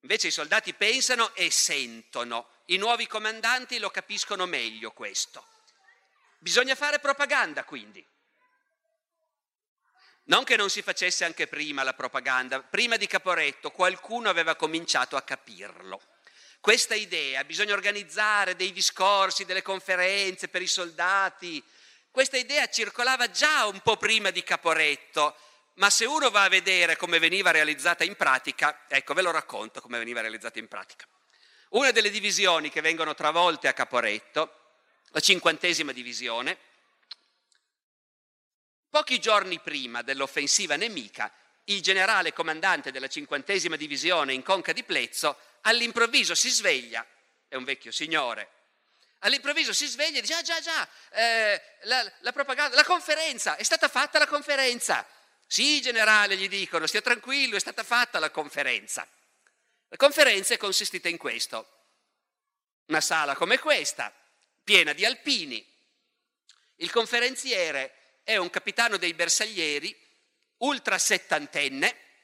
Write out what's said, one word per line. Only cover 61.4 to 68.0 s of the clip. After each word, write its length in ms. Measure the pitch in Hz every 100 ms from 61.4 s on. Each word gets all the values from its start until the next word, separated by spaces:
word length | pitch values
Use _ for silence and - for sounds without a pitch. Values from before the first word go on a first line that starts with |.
| - 113 - _ _ _ _ _ _ _ _ _ _ _ _
una 140 | 156
sala 340 | - 165 143
come 240 | 135 175 254
questa, 540 | 311 254 147 - 107 _ _ _ _ _
piena 280 | - 196 151
di 120 | 147
alpini, 600 | 208 254 294 247 151 113 - _ _ _ _ _ _ _ _ _ _ _
il 140 | 165
conferenziere 1300 | 233 226 240 247 262 262 214 165 139 131 _